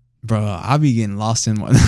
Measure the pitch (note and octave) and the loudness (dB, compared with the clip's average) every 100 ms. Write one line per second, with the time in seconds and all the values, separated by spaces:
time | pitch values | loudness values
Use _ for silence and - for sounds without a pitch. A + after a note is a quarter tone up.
0 | _ _ A2 A2 G#2+ F2 A2+ D3 D3+ A2+ | _ _ -4 -2 -2 -4 -2 2 2 2
1 | G#2+ G2+ A2 A#2 A2+ A2 - B2 | -2 -2 -2 -2 -2 -2 2 2